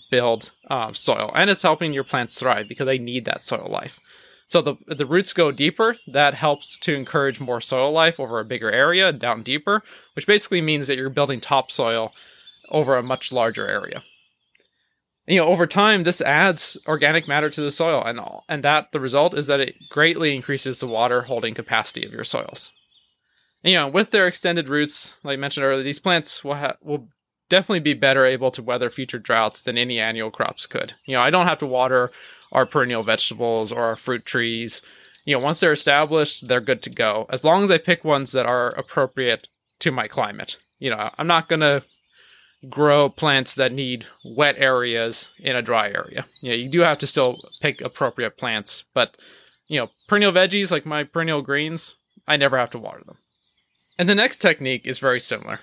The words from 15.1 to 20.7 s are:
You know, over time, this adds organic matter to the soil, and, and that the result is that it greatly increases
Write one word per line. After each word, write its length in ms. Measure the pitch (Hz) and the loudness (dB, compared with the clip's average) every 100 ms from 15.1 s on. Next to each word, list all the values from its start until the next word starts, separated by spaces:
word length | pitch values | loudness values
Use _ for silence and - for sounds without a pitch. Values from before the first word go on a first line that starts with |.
| _ - | _ 2
You 100 | 185 | 4
know, 100 | 160 | 4
over 200 | 175 165 | 4 2
time, 380 | 202 214 202 | 4 4 4
this 180 | 165 175 | 2 0
adds 560 | 120 151 190 160 - - - | 2 4 4 2 -4 -6 -4
organic 420 | 156 147 165 151 | 2 2 2 0
matter 220 | 147 151 | 0 0
to 100 | 151 | -2
the 100 | 147 | -4
soil, 320 | 143 165 143 | 0 0 0
and, 160 | 113 117 - - - | -2 -6 -10 -14 -8
and 140 | 151 | -2
that 300 | 143 151 - | 2 2 0
the 80 | 147 | -4
result 360 | 131 135 170 147 | 0 2 2 2
is 100 | 139 | 0
that 120 | 139 | 0
it 140 | 131 - - | 0 -4 -6
greatly 440 | 147 165 160 156 | 2 2 4 0
increases 460 | 135 131 139 135 | 0 -4 -4 -4